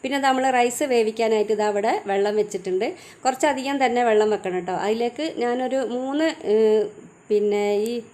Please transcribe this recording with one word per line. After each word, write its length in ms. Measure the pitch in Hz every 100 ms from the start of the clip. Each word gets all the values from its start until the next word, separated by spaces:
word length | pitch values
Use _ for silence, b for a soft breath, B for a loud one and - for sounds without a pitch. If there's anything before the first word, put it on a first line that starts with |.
പിന്നെ 160 | 262 277
ദാ 40 | 269
നമ്മൾ 160 | 262 262 254
റൈസ് 280 | 240 247 302
വേവിക്കാനായിട്ട് 600 | 240 220 220 226 220 208 214
ഇതാ 120 | 208
അവിടെ 220 | 202 214 349 202
വെള്ളം 240 | 196 202 214
വെച്ചിട്ടുണ്ട്. 460 | 208 190 180 185 240 370 B B 254
കുറച്ചധികം 540 | 254 311 269 269 277 262
തന്നെ 180 | 240 240
വെള്ളം 200 | 214 214 208
വെക്കണം 280 | 190 180 180
ട്ടോ. 80 | 180 196
അതിലേക്ക് 420 | 220 240 233 208 - 240
ഞാനൊരു 360 | 247 254 269 233 240
മൂന്ന്, 320 | 262 285 320 302 -
ഏഹ്, 320 | 214 220 214 208 - - - _
പിന്നെ 340 | 208 208 202 208 208 214
ഈ 40 | 240 220